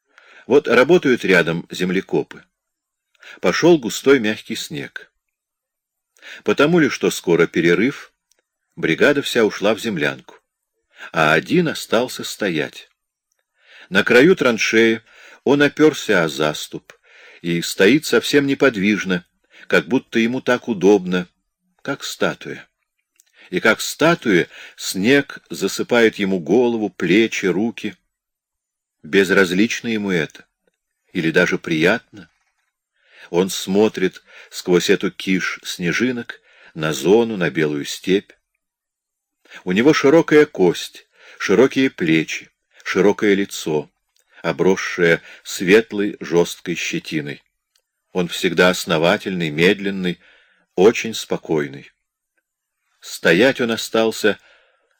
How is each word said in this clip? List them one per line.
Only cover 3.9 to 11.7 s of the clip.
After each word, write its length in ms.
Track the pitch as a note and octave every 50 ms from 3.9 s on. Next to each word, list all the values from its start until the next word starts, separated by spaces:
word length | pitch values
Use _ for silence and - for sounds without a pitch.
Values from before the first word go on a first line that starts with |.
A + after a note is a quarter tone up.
| - - - C3+ C#3 C3
мягкий 360 | G#2+ G#2+ A2 - - - A2
снег. 560 | - - - D#3+ C#3+ C3+ - - - - _ _ _ _ _ _ _ _ _ _ _ _ _ _ _ _ _ _ _ _ _ _ _ - - - - -
Потому 340 | - G2+ - C#3 D#3+ F3+
ли, 120 | F3 D3 A#2
что 200 | - - - F2+
скоро 380 | - - - F#2 E2 E2 E2
перерыв, 640 | - - F2+ D#2+ F2 F2 F2 A2 C#3 - - - - _ _ _ _ _ _ _ _ _ _ _ _ _
бригада 480 | - E2+ D#2+ D#2 - G#2 C3+ C#3+ C#3+ -
вся 220 | - - A#2+ A2+
ушла 280 | G2+ - - F#2+ G#2 A2+
в 60 | -
землянку, 560 | - A#2 G2 D#2 D2 C#2+ C2+ - - - - _ _ _ _ _ _ _ _ _ _ _ _ - - -
а 220 | - E2 D#2 D2+ D#2
один 360 | E2 - F#2 C3+ F3 F3
остался 540 | D3